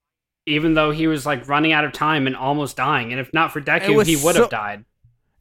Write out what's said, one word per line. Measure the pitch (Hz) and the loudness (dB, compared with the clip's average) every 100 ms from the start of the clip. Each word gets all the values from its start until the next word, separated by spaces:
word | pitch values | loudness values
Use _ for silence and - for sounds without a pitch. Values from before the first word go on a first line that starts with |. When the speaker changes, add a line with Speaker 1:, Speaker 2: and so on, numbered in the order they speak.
| _ _ _ _ - | _ _ _ _ -4
Speaker 1:
even | 151 160 | 0 2
though | 156 151 | 2 2
he | 151 160 | 2 0
was, | 151 143 | 0 -2
like, | 135 131 | -4 -2
running | 147 160 | 0 2
out | 151 | 2
of | 147 | 0
time | - 151 156 135 | -2 -2 0 -2
and | |
almost | 123 131 147 139 - | -2 -2 -2 -4 -4
dying. | 135 143 117 | -2 -2 -4
And | 127 | -8
if | 127 | -4
not | 160 156 | -2 -2
for | 156 | -2
Deku, | 143 165 196 | -2 0 2
Speaker 2:
It | 214 | 2
was | 175 | 4
Speaker 1:
he | 151 | 2
would | 156 208 | 2 4
have | 226 | 2
Speaker 2:
so | |
Speaker 1:
died. | 113 104 104 - _ _ _ _ _ | 0 -6 -10 -16 _ _ _ _ _